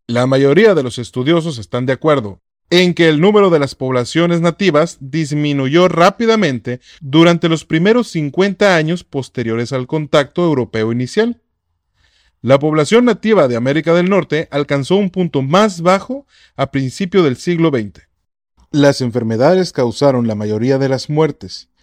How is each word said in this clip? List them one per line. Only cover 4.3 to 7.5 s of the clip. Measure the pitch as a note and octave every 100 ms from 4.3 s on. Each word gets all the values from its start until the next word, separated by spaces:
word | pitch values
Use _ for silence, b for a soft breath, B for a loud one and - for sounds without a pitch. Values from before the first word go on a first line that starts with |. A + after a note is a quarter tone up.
| E3+
nativas | E3+ E3 G3 D3 E3 -
disminuyó | C3+ D#3+ D3 D3 D3 C#3+ C3 D#3+ F3+
rápidamente | E3 F#3 G3+ A3+ A3 E3+ B2 B2 B2 b b
durante | C#3 D#3 E3+ E3+
los | E3+